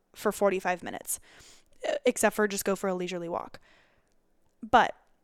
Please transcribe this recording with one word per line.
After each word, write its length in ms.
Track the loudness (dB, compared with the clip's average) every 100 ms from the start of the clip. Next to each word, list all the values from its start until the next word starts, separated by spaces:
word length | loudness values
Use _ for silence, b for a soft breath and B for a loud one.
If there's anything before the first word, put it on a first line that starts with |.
| _ -4
for 160 | -4
forty-five 500 | 2 2 2 -2 -4
minutes, 380 | -6 -10 -8 -10 B B B B B -8 -4
uh, 80 | 0 0
except 300 | 2 2 2
for 120 | 0
just 160 | 0
go 140 | -2 -2
for 100 | -2
a 80 | -2
leisurely 320 | -4 -6 -6
walk." 320 | -6 -8 -16 b b b b b _ _ _ _ _
But 320 | 4 6 6 0 _ _